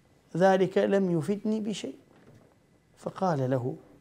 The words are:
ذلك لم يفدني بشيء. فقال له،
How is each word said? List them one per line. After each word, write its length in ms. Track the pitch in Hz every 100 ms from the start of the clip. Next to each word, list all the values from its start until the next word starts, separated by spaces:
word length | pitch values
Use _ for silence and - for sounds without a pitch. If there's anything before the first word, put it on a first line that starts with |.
| _ _ _ 160
ذلك 420 | 190 190 180 196
لم 400 | 208 196 190 170
يفدني 420 | 147 202 214 220
بشيء. 340 | 214 196 - - _ - - - _ _ _ _ _ _
فقال 540 | - - 190 151 127
له، 260 | 131 123 160 - -